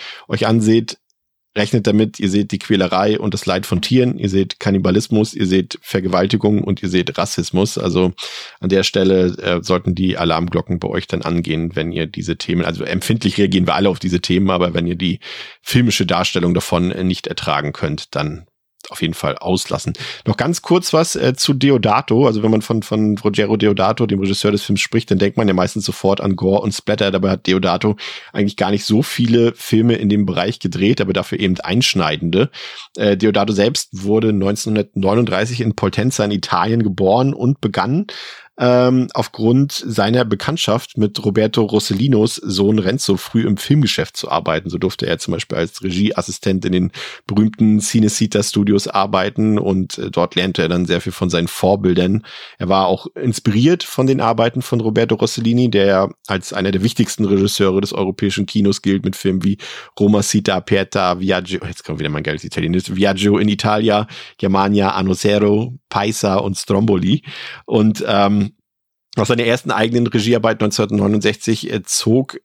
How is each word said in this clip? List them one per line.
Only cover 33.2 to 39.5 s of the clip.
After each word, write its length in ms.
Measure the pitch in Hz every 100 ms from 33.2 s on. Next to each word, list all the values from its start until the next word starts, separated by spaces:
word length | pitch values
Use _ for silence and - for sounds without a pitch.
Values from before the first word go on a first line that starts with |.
| 107 104 101
selbst 500 | 101 104 143 - 95
wurde 300 | 98 110 110
neunzehnhundertneununddreißig 1300 | 104 98 104 113 107 101 - 95 107 117 92 117 120
in 140 | 110 -
Potenza 480 | 98 - 120 -
in 60 | 104
Italien 540 | 104 - 90 101 117
geboren 500 | 107 87 95 113 135
und 280 | - 120 139
begann, 440 | 107 95 98 156 202 - - - - -
ähm, 520 | 123 123 127 127 120
aufgrund 600 | - 107 - 110